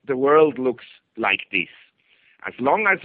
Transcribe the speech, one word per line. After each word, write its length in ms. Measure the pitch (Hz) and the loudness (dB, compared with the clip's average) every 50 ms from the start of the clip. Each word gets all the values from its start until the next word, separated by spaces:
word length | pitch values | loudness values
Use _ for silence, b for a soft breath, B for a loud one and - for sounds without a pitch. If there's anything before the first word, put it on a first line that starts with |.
| _ | _
the 100 | - 135 | -6 -4
world 420 | 127 135 143 147 156 156 151 139 127 | -2 2 4 4 6 4 4 2 0
looks 280 | 127 127 120 120 - - - _ _ _ _ | -4 -4 -4 -6 -8 -20 -20 _ _ _ _
like 240 | - 110 101 98 98 - - | -6 -4 -2 -2 -2 -4 -6
this. 180 | 101 95 82 - - - _ _ _ b b b b b b b b b - | -6 -6 -6 -8 -12 -20 _ _ _ b b b b b b b b b -14
As 80 | 95 - - | -14 -10 -4
long 280 | 120 135 160 208 220 202 | -2 0 0 0 0 0
as 100 | 190 - - | -2 -2 -2